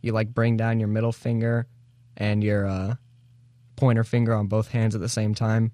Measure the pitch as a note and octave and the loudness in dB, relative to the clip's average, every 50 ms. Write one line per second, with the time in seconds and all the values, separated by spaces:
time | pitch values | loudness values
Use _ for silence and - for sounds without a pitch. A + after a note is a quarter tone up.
0 | - A#2 A2 A2 A2+ G#2+ A#2+ A#2+ A2+ A#2 A#2 A2 A2+ A#2 A2+ A2+ A2 G#2 G#2+ A2 | -4 -2 -2 -2 -2 -2 0 0 2 2 2 2 0 0 0 0 0 0 0 0
1 | A2+ A#2 A2+ - - A#2+ A#2 A2+ A2+ A#2 A#2 A#2 A#2+ - - - - _ _ _ | 0 -2 -4 -4 -4 -2 -2 0 0 0 0 -2 -2 -6 -12 -20 -20 _ _ _
2 | - - - - G#2 G#2 G#2 G#2 G#2 G#2+ G#2 G2+ G2 G2 F#2+ F#2+ F#2+ G2 A#2+ - | -20 -20 -8 -4 -2 0 0 2 2 2 0 0 0 -2 -2 -2 -4 -4 -6 -6
3 | - - - - _ _ - - - _ _ _ _ _ - - C#3 B2+ A#2 A2+ | -10 -20 -20 -20 _ _ -20 -20 -20 _ _ _ _ _ -4 0 2 2 4 2
4 | A2 - - A#2+ A#2+ A2+ A2+ G#2+ G#2 G2 G#2+ A2 A2 - - A#2 A2 A2+ G#2+ G#2+ | 0 0 0 0 2 2 2 0 0 0 0 -2 -2 0 0 0 0 0 0 -2
5 | F2 A#2 - A2+ G#2+ G#2+ G#2+ - A#2 A2 A2 A2+ A2+ A2+ | -4 -4 -2 -2 0 -2 0 0 0 0 2 2 0 0